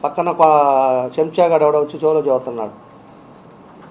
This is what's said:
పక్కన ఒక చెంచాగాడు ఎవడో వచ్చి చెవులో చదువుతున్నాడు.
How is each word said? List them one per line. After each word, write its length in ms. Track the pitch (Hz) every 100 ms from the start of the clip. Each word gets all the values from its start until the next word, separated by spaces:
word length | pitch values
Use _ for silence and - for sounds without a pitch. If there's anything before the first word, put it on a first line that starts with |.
పక్కన 260 | 147 - 175
ఒక 140 | 170 156 151 143 135 131 127 127 160
చెంచాగాడు 440 | 160 175 170 160
ఎవడో 160 | 151 151
వచ్చి 200 | 147 156
చెవులో 200 | 156 156
చదువుతున్నాడు. 540 | 139 127 127 117 107 - - - - - - - - - - - -